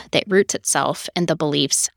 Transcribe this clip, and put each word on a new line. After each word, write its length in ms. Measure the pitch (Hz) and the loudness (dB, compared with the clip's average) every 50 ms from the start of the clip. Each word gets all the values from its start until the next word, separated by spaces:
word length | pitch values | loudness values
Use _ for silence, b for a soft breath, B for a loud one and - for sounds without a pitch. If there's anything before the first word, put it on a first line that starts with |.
| - - | -2 -2
that 120 | - 147 - | -2 -2 0
roots 280 | - 185 196 196 - - | 2 2 2 2 2 -2
itself 560 | - - - - 143 135 - 160 - - - - | -4 -2 -2 0 0 0 0 -2 -4 -8 -6 -4
in 120 | 175 175 | -2 0
the 100 | 170 160 | 0 0
beliefs, 540 | 165 160 147 143 143 139 139 - - - - _ | 0 0 0 0 0 0 0 0 -2 -2 -2 _